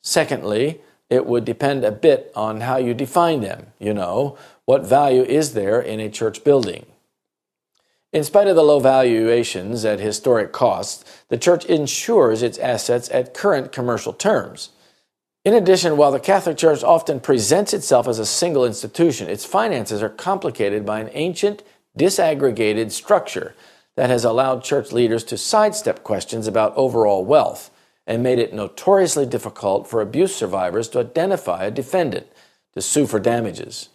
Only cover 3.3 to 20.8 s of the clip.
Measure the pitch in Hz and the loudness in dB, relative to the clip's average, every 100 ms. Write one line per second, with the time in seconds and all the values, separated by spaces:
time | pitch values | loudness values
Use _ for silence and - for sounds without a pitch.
3.3 | 151 104 - - _ 101 104 90 98 139 | 0 -4 -8 -14 _ -6 -4 -2 -2 -4
4.3 | 139 - _ - 131 107 131 143 127 127 | -6 -20 _ 0 0 4 4 4 4 2
5.3 | 143 147 113 98 117 101 107 107 - 113 | 0 0 -2 0 0 -2 -6 -8 -4 -6
6.3 | - - 139 117 82 - _ _ _ _ | -2 2 2 2 -8 -16 _ _ _ _
7.3 | _ _ _ _ _ _ _ _ 160 147 | _ _ _ _ _ _ _ _ -4 2
8.3 | 202 202 165 151 147 131 131 123 113 113 | 4 6 6 6 6 6 4 4 2 2
9.3 | 117 117 95 95 117 110 104 107 107 135 | 2 0 -6 -8 -4 -2 -2 -4 -4 0
10.3 | 117 98 - 123 95 98 - - - _ | 2 0 0 0 0 -6 -12 -18 -20 _
11.3 | 120 - 170 - 165 143 - - 226 123 | -2 2 2 2 0 0 -6 0 4 4
12.3 | 113 120 - 123 117 - 123 123 127 127 | 2 -2 -2 -4 -4 0 -2 0 -4 -4
13.3 | - 202 151 127 - 123 110 - - 202 | -2 0 0 -2 -6 -4 -4 -6 -4 0
14.3 | 175 92 - - _ _ _ _ _ _ | 0 -2 -16 -20 _ _ _ _ _ _
15.3 | _ 196 226 185 185 170 147 147 135 143 | _ 2 4 6 4 4 4 4 2 0
16.3 | 190 170 143 165 143 147 165 165 139 - | 0 0 2 2 2 4 2 2 -4 0
17.3 | 131 104 165 208 208 - 127 120 113 107 | 0 2 0 0 -4 2 2 2 -4 -4
18.3 | - 170 147 123 104 117 - 170 135 87 | -2 0 0 0 -2 -10 0 0 0 -6
19.3 | 101 - 190 226 143 104 107 107 - - | -8 -4 -2 0 -4 -4 -4 -4 -6 -4
20.3 | 190 170 - 101 104 | -4 -4 -2 -2 -2